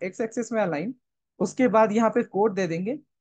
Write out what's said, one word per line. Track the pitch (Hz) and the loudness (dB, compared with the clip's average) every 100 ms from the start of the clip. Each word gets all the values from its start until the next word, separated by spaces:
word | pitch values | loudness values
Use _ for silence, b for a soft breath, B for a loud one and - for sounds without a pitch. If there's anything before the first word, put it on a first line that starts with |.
X | 185 180 | -8 -6
axis | 220 240 226 | -6 -6 -4
में | 226 | -2
align। | 196 147 196 - _ _ _ - | -2 -2 -6 -10 _ _ _ -6
उसके | - - 254 | -4 2 4
बाद | 220 220 | 6 4
यहाँ | 214 226 | 4 2
पे | 233 233 | 2 -2
code | 185 214 190 | 0 0 0
दे | 180 | -2
देंगे, | 165 190 302 - _ | -4 -6 -8 -12 _